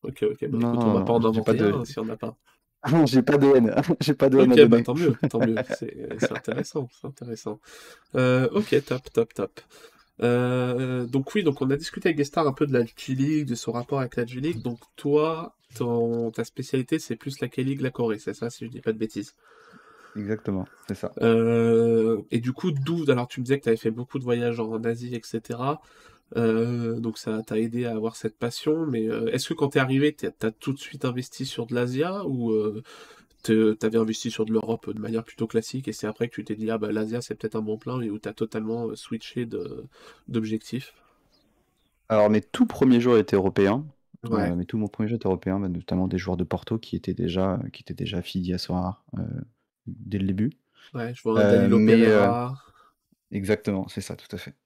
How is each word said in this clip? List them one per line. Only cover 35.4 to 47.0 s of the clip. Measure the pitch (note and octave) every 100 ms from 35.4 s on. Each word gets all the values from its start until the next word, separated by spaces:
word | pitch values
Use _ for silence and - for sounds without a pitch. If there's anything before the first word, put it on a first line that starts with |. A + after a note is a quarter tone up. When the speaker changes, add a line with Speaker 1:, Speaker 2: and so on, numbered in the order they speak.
| A2+
Speaker 1:
classique | A2+ A2 C3 C3
et |
c'est | G#2+ G#2+
après | A2 A#2
que | -
tu | A2
t'es | G#2+
dit, « | A2
Ah | A2+
bah | G#2+
l'Asia | G#2+ A2 A#2
c'est | A#2+ G#2+
peut-être | A2 A2+
un |
bon | G#2+ G#2+
plan » | - B2+
et | A2+
où | G#2
t'as | G#2
totalement, | G#2 A2 A2+ A2 A#2 A#2
euh, | A2
switché | - A2+ - - A#2
de, | A2 - A#2 A2+ _ - - -
d'objectif ? | A#2+ A2 A2 - B2 - _ _ _ _ _ _ _ _ _ _ _ _
Speaker 2:
Alors | A2 G#2
mes | G#2+
tout | - - B3
premiers | - C#3+ A#2+
joueurs | A#2+ A#2
étaient | G2+ G#2
européens. | F#2+ F#2 G2 A#2 D3+ _ _ -
Speaker 1:
Ouais. | A#2+ A2+ F2+
Speaker 2:
Euh, | F2
mes | F2+
tout | A2+
mon | G#2
premier | - G#2+
jeu | A#2
était | G#2
européen, | F#2 - F#2+
bah, | G2
notamment | F2 - F2+ F#2
des | F#2
joueurs | F#2+ F2+
de |
Porto | F2+ F#2 - A2+
qui | -
étaient | F#2